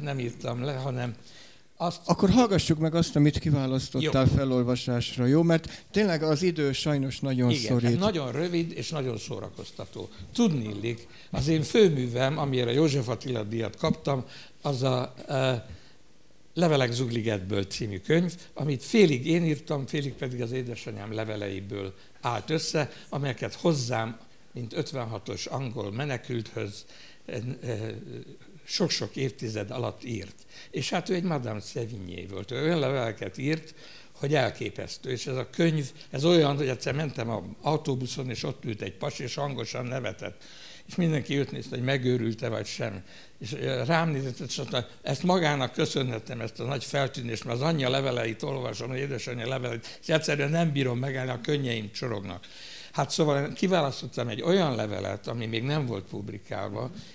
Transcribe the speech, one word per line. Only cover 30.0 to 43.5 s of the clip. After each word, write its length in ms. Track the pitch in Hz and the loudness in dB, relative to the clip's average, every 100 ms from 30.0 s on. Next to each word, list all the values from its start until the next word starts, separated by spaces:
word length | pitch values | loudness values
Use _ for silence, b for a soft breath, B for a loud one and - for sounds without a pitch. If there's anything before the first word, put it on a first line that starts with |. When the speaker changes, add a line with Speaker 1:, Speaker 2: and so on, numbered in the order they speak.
Speaker 1:
írt. 320 | 127 107 98 - - B B | -6 -8 -8 -14 -20 B B
És 180 | - 127 | -6 -2
hát 200 | 190 - | -2 0
ő 40 | |
egy 100 | 180 | 0
Madame 360 | 180 151 117 107 | 0 -2 -2 -6
Sévigné 640 | - 139 113 110 92 87 87 | -6 -6 -6 -6 -8 -8 -8
volt. 260 | 95 - | -8 -6
Ő 120 | 120 | -2
olyan 160 | 156 175 | 2 2
leveleket 580 | 131 135 117 104 101 - | 2 0 -2 -4 -8 -4
írt, 360 | 135 160 - - B B B | -2 -2 -4 -18 B B B
hogy 240 | - 143 147 | -6 0 4
elképesztő. 760 | 120 - 107 - 87 - 135 | 2 0 -6 -6 -10 -10 -6
És 160 | 123 - | -6 -4
ez 80 | 127 | -4
a 140 | 117 | -4
könyv, 420 | - 170 156 131 - B | 2 4 4 0 -6 B
ez 160 | 135 156 | 0 6
olyan, 300 | 175 143 143 | 6 6 4
hogy 120 | 139 | 0
egyszer 280 | 120 - 135 | -2 -2 -2
mentem 340 | 156 147 117 | -2 -4 -4
az 120 | 110 92 - | -4 -6 -4
autóbuszon, 680 | 147 151 151 127 127 - 127 | 0 0 2 -2 -2 -4 -6
és 140 | 113 | -4
ott 220 | 151 - 135 | -4 -6 -6
ült 160 | 107 | -6
egy 120 | 104 | -6
pasi, 300 | - 143 - | -6 -6 -4
és 120 | 131 - | -6 -4
hangosan 500 | 143 123 113 123 123 | -4 -4 -6 -6 -4
nevetett. 580 | 131 117 95 101 - B B B B B | -4 -4 -6 -10 -12 B B B B B
És 80 | - | 0
mindenki 420 | 170 151 - 143 | 2 2 0 0
őt 140 | 131 | 0
nézte, 240 | 139 127 123 | -4 -6 -4
hogy 100 | 123 | 0
megőrült-e, 640 | 139 123 123 113 107 120 | 2 2 2 2 -2 -4
vagy 160 | 110 104 | -4 -6
sem. 380 | - 117 98 95 B B B | -4 -6 -6 -12 B B B
És, 140 | 107 | -10